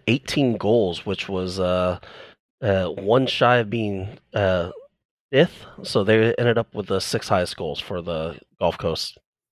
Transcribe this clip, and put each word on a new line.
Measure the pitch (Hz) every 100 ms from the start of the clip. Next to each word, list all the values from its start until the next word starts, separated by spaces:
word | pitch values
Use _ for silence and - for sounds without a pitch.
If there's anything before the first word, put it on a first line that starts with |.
| -
eighteen | 135 - - 131 107
goals, | 98 117 95 82 -
which | 95 -
was, | 95 92 92
uh, | 90 92 90 87 - - - _ _ _
uh, | 113 95 90
one | 76 101 123 127
shy | - 123 123
of | 107
being, | 113 107 98 95 - _
uh, | 107 95 92 87 - - _ _ _ _
fifth. | 135 175 - - -
So | - 113
they | 101 110 113
ended | - 117 113
up | 110
with | - 98
the | 95
sixth | - - -
highest | 98 90 -
goals | 85 73
for | - 92
the | 85 80 80 - - _
Gulf | 87 -
Coast. | 85 78 - - _ _ _